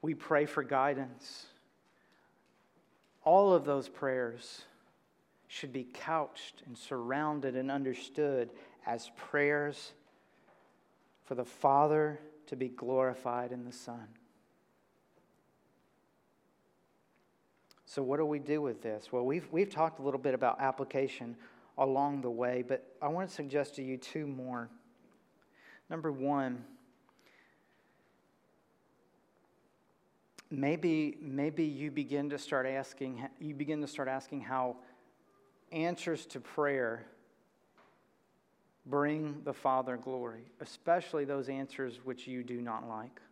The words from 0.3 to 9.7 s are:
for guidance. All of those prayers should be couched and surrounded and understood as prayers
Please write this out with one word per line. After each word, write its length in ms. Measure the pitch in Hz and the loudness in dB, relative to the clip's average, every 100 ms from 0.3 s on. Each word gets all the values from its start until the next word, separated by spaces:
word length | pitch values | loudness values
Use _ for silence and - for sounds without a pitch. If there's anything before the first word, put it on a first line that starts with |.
| 151 | 4
for 180 | 147 151 | 4 0
guidance. 840 | 127 135 139 139 131 123 - - - - _ _ _ _ _ _ _ _ _ _ _ _ _ _ _ _ | 2 4 4 2 -4 -10 -16 -16 -18 -20 _ _ _ _ _ _ _ _ _ _ _ _ _ _ _ _
All 300 | - 180 202 | 8 10 10
of 100 | 180 | 8
those 240 | 143 139 123 | 6 0 0
prayers 760 | - 139 127 120 117 - - - - _ _ _ _ _ _ _ | -4 0 0 0 -4 -12 -16 -18 -20 _ _ _ _ _ _ _
should 240 | - 143 | -12 -6
be 120 | 131 123 | -6 -6
couched 680 | - - 160 143 - - - - | -8 0 0 0 -6 -16 -16 -16
and 100 | 120 | -14
surrounded 800 | - 131 120 135 151 151 135 127 | -6 -4 0 0 2 0 0 0
and 140 | 131 | 0
understood 800 | 143 135 123 - - 147 135 120 - - - - | 0 0 -2 -6 0 2 4 0 -4 -20 -10 -4
as 240 | 120 - - | -4 -6 -14
prayers 760 | - 147 143 147 147 | -2 2 4 4 0